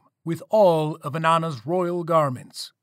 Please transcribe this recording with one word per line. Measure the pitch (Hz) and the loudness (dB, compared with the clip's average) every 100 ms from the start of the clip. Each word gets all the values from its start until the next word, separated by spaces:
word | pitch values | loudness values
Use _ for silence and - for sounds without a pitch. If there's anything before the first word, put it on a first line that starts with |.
| _ _ 160 | _ _ -8
with | 165 - | -8 -2
all | 214 190 160 151 160 | 4 4 4 0 -4
of | 147 | -8
Inanna's | 156 160 165 165 131 127 | -2 2 2 0 -8 -4
royal | 180 175 175 | -2 -2 -4
garments. | 165 165 143 127 151 - - _ | 0 2 2 -2 -14 -18 -18 _